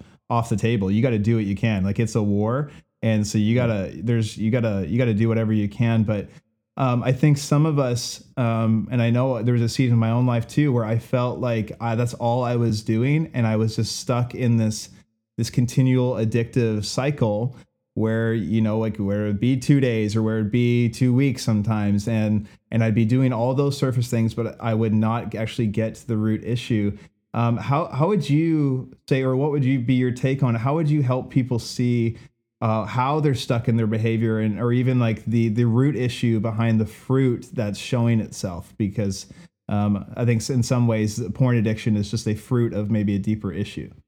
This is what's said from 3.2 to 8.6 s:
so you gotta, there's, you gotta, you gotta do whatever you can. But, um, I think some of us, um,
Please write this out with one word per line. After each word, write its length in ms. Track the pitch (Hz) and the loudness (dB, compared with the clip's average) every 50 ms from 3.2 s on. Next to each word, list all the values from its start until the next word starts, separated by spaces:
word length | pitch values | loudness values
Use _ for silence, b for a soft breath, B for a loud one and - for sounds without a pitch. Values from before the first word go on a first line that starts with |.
| 104 | 0
so 100 | 101 - 110 | 0 0 0
you 160 | 104 107 117 | 2 2 2
gotta, 380 | 123 123 120 110 101 95 78 - 78 90 | 2 2 2 0 -2 -4 -6 -8 -6 -4
there's, 360 | 120 120 113 110 104 - - | -2 0 0 0 -2 -4 -4
you 120 | 104 113 | -2 0
gotta, 360 | 113 123 113 113 101 98 92 76 | 0 0 0 0 -2 -2 -2 -2
you 80 | 95 | 0
gotta 160 | 123 127 120 107 | 0 2 2 2
do 140 | 101 113 113 | 2 2 2
whatever 240 | 110 113 113 107 110 | 2 0 0 0 0
you 160 | 107 104 101 | 0 0 -2
can. 340 | - - 120 117 113 113 110 | -2 0 0 2 2 2 2
But, 240 | 101 107 101 - B B B _ _ _ _ _ _ _ | 0 0 -4 -6 B B B _ _ _ _ _ _ _
um, 260 | - 139 127 123 120 - | -2 -2 0 0 0 0
I 100 | 127 131 | 0 2
think 240 | - - 151 143 143 | 2 4 4 4 2
some 280 | - - 151 143 156 | 0 0 2 2 2
of 120 | 160 151 143 | 2 2 0
us, 440 | 135 123 123 120 - - - - - - - | 0 0 -2 -4 -4 -8 -10 -14 -18 -10 -4
um, 520 | - 123 117 113 113 | -2 -2 0 0 0